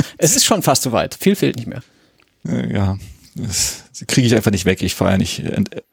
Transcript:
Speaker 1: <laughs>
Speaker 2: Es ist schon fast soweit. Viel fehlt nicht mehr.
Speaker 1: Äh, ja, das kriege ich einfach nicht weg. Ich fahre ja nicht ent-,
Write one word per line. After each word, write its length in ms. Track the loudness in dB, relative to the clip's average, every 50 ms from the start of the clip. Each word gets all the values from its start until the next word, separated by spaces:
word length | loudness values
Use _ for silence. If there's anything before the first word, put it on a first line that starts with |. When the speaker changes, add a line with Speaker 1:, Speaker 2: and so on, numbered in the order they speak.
| 0
Speaker 1:
<laughs> 100 | 0 0
Speaker 2:
Es 200 | 0 0 2 2
ist 100 | 2 2
schon 160 | 2 2 2
fast 200 | 2 2 2 2 0
soweit. 300 | 0 0 0 -2 -2 -4 0
Viel 160 | 2 2 2
fehlt 200 | 2 2 0 0
nicht 120 | -2 -6 -10
mehr. 140 | -10 -12 -14 _ _ _ _ _ _ _ _ _ _ _ -8 -6
Speaker 1:
Äh, 240 | -4 -4 -2 -2
ja, 240 | 0 0 0 0 -2 -4 -8 -14 -20 -20 -20 -18 -12
das 460 | -10 -8 -4 -2 -2 -4 -4 -6 -10 -16 _ -18 -12 -6
kriege 200 | 0 2 4 4
ich 80 | 4 4
einfach 160 | 4 4 2
nicht 120 | 2 2 2
weg. 160 | 0 0 0
Ich 120 | 0 -4 -2
fahre 180 | 0 2 2
ja 60 | 4 2
nicht 220 | 2 0 -4 -6
ent-, 300 | -6 -4 -2 -2 -2 -4 -4 -12 -16 _